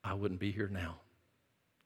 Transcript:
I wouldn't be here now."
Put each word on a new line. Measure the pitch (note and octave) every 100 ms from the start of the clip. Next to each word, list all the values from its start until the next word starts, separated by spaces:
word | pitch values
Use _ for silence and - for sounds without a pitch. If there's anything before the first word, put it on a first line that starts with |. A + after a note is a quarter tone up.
I | G2+
wouldn't | G2 G2+ F#2
be | G2
here | G#2 G2+
now." | F#2+ E2+ E2 - _ _ _ _ _ _ _